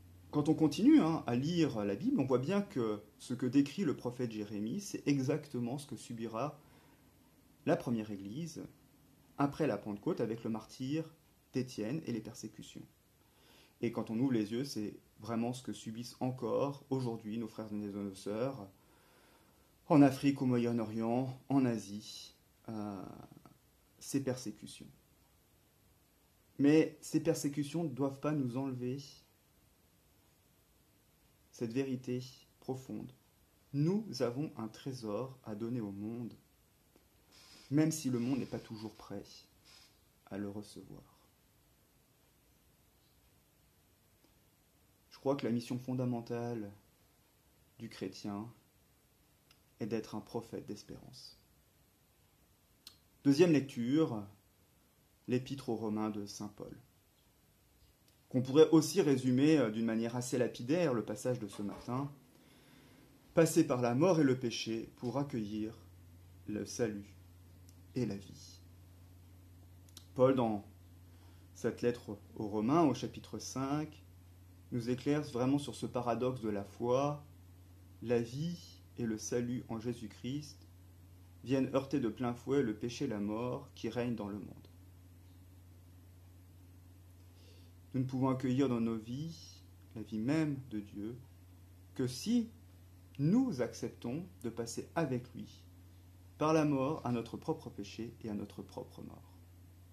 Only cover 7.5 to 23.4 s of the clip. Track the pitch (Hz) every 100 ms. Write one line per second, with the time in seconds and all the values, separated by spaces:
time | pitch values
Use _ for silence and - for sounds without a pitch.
7.5 | - 135 175 135 113 107 101 98 127 165
8.5 | - 92 - - - - - - - 143
9.5 | - 143 101 107 101 - - 113 120 117
10.5 | 110 - - 131 156 156 - _ _ _
11.5 | 131 127 - 107 156 - 113 107 - 110
12.5 | - - - - _ _ _ _ _ -
13.5 | - - - 117 117 110 113 135 113 101
14.5 | 117 139 110 104 - - - 107 113 120
15.5 | 127 - 104 120 113 120 - 127 127 117
16.5 | 113 139 143 - 131 123 113 110 113 107
17.5 | - 110 104 104 101 101 95 101 107 131
18.5 | 127 98 - _ - - - - - _
19.5 | _ _ _ - 156 139 131 139 139 127
20.5 | 123 117 117 107 113 113 120 131 - -
21.5 | 139 127 110 98 104 - - - - _
22.5 | _ - 110 104 98 - - - -